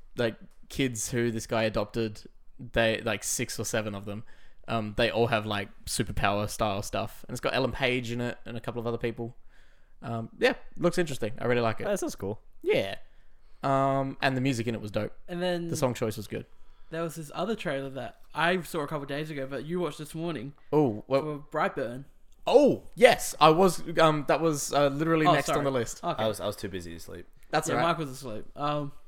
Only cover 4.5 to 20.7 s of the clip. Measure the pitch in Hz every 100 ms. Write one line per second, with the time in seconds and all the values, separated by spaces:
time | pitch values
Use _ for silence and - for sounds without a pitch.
4.5 | - - 113 107 104 113 110 117 110 107
5.5 | 104 101 - - - 107 104 101 101 104
6.5 | - 107 98 - 104 104 - - 123 135
7.5 | 123 123 - 131 127 117 120 120 - -
8.5 | 117 - 120 117 117 117 117 117 - -
9.5 | - - - - - - 117 113 - 240
10.5 | - - - 170 180 160 - 107 - 120
11.5 | 120 113 107 196 196 339 - 98 110 -
12.5 | - 349 139 98 - - - - - -
13.5 | - 139 135 135 135 135 - 139 131 135
14.5 | 117 117 110 104 - - - - 175 180
15.5 | 175 170 160 131 120 110 107 101 110 -
16.5 | - - - - 165 165 165 147 - 190
17.5 | 214 175 139 135 131 117 - - 147 165
18.5 | 185 151 165 143 156 139 143 156 143 135
19.5 | 139 147 180 160 147 147 160 170 139 139
20.5 | - -